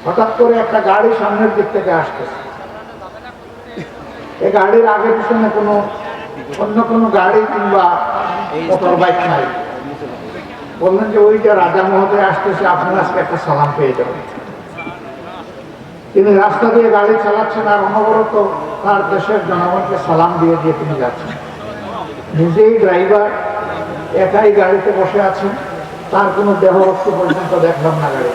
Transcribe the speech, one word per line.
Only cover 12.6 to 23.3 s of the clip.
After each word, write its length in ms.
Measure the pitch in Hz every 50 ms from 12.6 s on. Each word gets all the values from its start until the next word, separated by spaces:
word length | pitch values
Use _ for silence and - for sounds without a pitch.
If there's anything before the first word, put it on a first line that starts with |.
| -
আপনার 340 | 185 180 180 180 180 190 196
আজকে 180 | - - - 180
একটা 160 | 165 - 165 156 -
সালাম 260 | 165 147 143 143 - -
পেয়ে 160 | - 143 131
যাবেন।" 440 | 123 - - - - - - - - - - - - - - - - - - - - - - - - - - - - 180 - - - - - - - - - - - - - -
তিনি 240 | - 190 196 208 202
রাস্তা 300 | 190 202 208 208 - 233
দিয়ে 240 | 226 226 233 226 226
গাড়ি 240 | 220 202 208 214 220 226 208
চালাচ্ছেন 440 | 208 208 208 220 220 220 220 214 208
আর 100 | 208 208
অনবরত 560 | 190 190 202 220 220 220 247 220 214 - 214 208 202 190 185 170 - - - - -
তার 260 | 202 202 196 190 -
দেশের 300 | 202 185 - - 214 202 170 165
জনগণকে 480 | 185 175 180 180 180 185 - - 190 156 -
সালাম 280 | - 165 160 165 165 170 165
দিয়ে 160 | 165 165 165 156
দিয়ে 120 | 151 160 147 -
তিনি 220 | 160 147 147 135
যাচ্ছেন। 300 | 127 123 120 - - 110 - - - - - - - - - - - - - - - - - - - - -
নিজেই 440 | 156 165 170 165 208 214 220 226 220
ড্রাইভার, 520 | 202 190 180 180 190 190 208 208 208 208